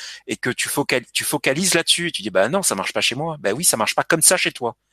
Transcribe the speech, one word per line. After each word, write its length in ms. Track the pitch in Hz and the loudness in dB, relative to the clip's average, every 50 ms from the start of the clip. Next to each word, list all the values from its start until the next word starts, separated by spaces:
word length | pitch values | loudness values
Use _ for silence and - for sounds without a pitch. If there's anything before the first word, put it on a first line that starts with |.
| - - - - - | -14 -14 -16 -12 -8
et 120 | - 110 - | -8 -8 -4
que 100 | - 131 | -4 -4
tu 200 | 120 - - - | -2 -2 -4 -2
focal-, 360 | - 147 143 - 139 127 113 - | -2 -2 0 0 0 -2 -2 -4
tu 120 | - - - | -4 -4 -2
focalises 500 | - - 143 - 147 135 160 196 180 - | -2 -2 0 0 0 0 2 2 2 2
là-dessus 340 | - - - - 170 175 165 | 2 4 2 0 0 0 -4
et 20 | |
tu 120 | - - | -4 -6
dis, « 80 | 95 107 | -6 0
Bah 180 | 90 92 98 120 | 2 2 2 2
non, 140 | 170 202 | 2 0
ça 120 | 175 - 104 | 0 0 0
marche 200 | 95 92 - - | 0 -2 -4 -2
pas 80 | 107 | -2
chez 120 | - - 117 | -2 0 -2
moi. » 220 | 131 160 165 156 147 | -2 -4 -6 -6 -4
Bah 120 | 95 98 | -2 -2
oui, 120 | 101 139 180 | -2 0 2
ça 120 | - - | 2 2
marche 180 | 117 107 - - | 2 0 0 0
pas 80 | - | 0
comme 200 | - - 180 160 | 0 2 2 4
ça 160 | - - 185 175 | 4 4 4 4
chez 120 | - 165 | 2 -2
toi. 240 | - - 123 113 - _ _ _ | -4 -4 -4 -6 -6 _ _ _